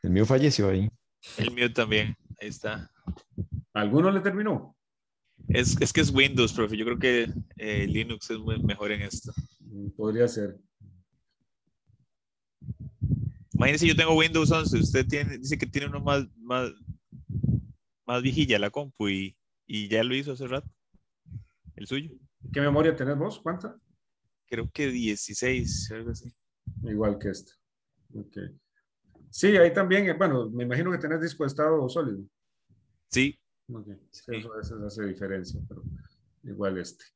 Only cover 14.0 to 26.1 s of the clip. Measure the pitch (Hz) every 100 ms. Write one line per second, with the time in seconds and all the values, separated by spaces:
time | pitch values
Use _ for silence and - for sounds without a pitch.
14 | 160 160 160 160 151 160 156 165 - 135
15 | 131 147 143 131 131 151 127 139 139 139
16 | 143 143 131 - 117 127 123 - - -
17 | _ - - - - - - - _ _
18 | - 123 131 127 135 104 101 143 143 -
19 | 104 95 95 _ _ _ - 107 101 107
20 | 123 131 143 127 131 131 - _ _ _
21 | _ _ - - - _ - - 101 135
22 | 156 - _ _ 135 143 143 143 160 -
23 | 131 147 185 - 160 180 214 - _ _
24 | _ _ _ _ _ 113 117 - 143 123
25 | 110 104 - 104 127 127 117 - 110 110
26 | 117